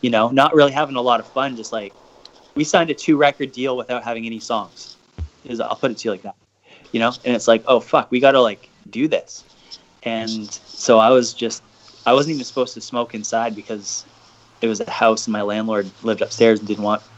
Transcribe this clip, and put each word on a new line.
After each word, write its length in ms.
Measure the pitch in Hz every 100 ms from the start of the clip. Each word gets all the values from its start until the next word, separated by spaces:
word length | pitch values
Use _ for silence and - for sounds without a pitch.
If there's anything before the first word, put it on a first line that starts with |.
you 80 | 127
know, 180 | 113 113
not 260 | 135 147
really 160 | 156 143
having 220 | 135 151
a 80 | 131
lot 160 | 123 117
of 80 | -
fun, 300 | - 135 120
just, 160 | 107
like, 200 | 113 101 _ _ _ - _ _
we 80 | -
signed 260 | 151 185 165
a 60 |
two-record 560 | 143 - 147 143 139 135
deal 260 | 123 131 127
without 280 | 113 123
having 220 | 113 117 113
any 120 | 113
songs. 580 | - 117 95 - - - _ - - _
Is, 160 | - 117
I'll 140 | -
put 160 | - 131
it 80 | 110
to 60 |
you 60 | 113
like 100 | 92
that, 140 | 98 - _ _ _ _ _
you 80 | 117
know? 120 | 117 123
And 100 | 127 117
it's 100 | -
like, 140 | 113 123
"Oh, 140 | 123
fuck, 300 | - 151 117
we 80 | 127
gotta, 200 | 135 139
like, 280 | 120 101 _ _ -
do 180 | 113 151
this." 340 | - - - _ _ _ - _ _
And 480 | 120 113 113 110 104
so 460 | - _ - - 113
I 120 | 110
was 240 | 131 117
just, 280 | - 117 - _ _ - - -
I 60 |
wasn't 200 | 131 147
even 100 | 151
supposed 300 | 123 - 123
to 60 | -
smoke 320 | - 123 117
inside 400 | 107 107 113 117 104
because 480 | - 107 98 - - _ _ _ _ _
it 80 | 113
was 120 | 107
a 80 | -
house 360 | - 113 110 -
and 60 |
my 100 | 107
landlord 480 | 104 107 110 107 95 -
lived 180 | 117 101
upstairs 380 | - - 117 107
and 80 | 104
didn't 160 | 104
want 180 | 104 107 _